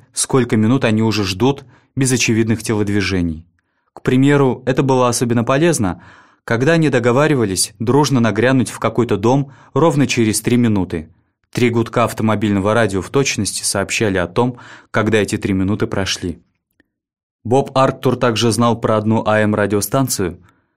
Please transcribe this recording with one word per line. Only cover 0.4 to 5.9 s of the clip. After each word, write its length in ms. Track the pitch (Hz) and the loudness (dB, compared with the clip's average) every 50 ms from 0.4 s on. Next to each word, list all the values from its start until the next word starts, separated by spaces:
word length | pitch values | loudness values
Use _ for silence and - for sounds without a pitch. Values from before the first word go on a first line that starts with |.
| 120 120 127 | 2 2 0
минут 300 | 110 107 110 131 139 131 | 2 2 2 2 2 0
они 160 | 117 110 110 | 0 0 0
уже 220 | 110 113 104 107 101 | 0 0 0 -2 -4
ждут 420 | 92 95 92 117 135 - - - - - _ _ _ _ 135 | -4 -2 0 0 0 0 -2 -8 -20 -20 _ _ _ _ -2
без 140 | 135 127 | 0 0
очевидных 500 | 131 117 - - 113 110 113 110 113 110 | 0 0 0 0 0 2 2 0 -2 -2
телодвижений. 840 | - - 113 104 104 101 101 104 95 92 95 92 87 85 80 80 - _ _ _ _ _ _ _ _ _ | -2 -2 -2 -2 -2 0 -2 -2 -2 -2 -2 -2 -2 -2 -4 -8 -12 _ _ _ _ _ _ _ _ _
К 120 | _ - - | _ -8 -2
примеру, 600 | 127 127 127 135 143 143 143 139 127 117 - - - | 0 2 4 4 4 4 4 2 2 0 -2 -4 -2
это 160 | 135 - 143 | -2 0 0
было 260 | 131 131 127 123 123 | 2 2 2 2 2
особенно 340 | 117 - 131 117 120 120 113 | 0 0 -2 0 0 0 0
полезно, 600 | 123 135 139 165 175 156 131 107 90 | 0 0 2 2 0 0 0 -2 -4